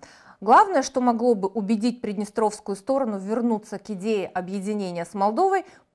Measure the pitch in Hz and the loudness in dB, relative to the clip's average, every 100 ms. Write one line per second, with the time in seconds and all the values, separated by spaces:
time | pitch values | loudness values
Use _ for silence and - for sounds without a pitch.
0 | - - - - 202 294 403 320 262 262 | -20 -20 -20 -4 6 6 8 2 0 0
1 | 247 233 247 214 190 226 190 220 240 240 | 0 2 2 2 0 -4 -2 0 -2 -4
2 | 208 196 208 - 214 208 - 196 - 269 | -6 -6 -6 -2 -2 -2 -10 -8 -2 -2
3 | 247 196 190 233 233 214 214 196 202 196 | -2 -4 -4 -2 0 -2 -4 -12 -10 -6
4 | 208 208 175 180 175 196 190 208 185 175 | -2 -2 -2 -6 -6 -6 -4 -4 -4 -6
5 | 170 202 202 226 381 381 - - _ | -6 -2 0 2 2 2 -4 -18 _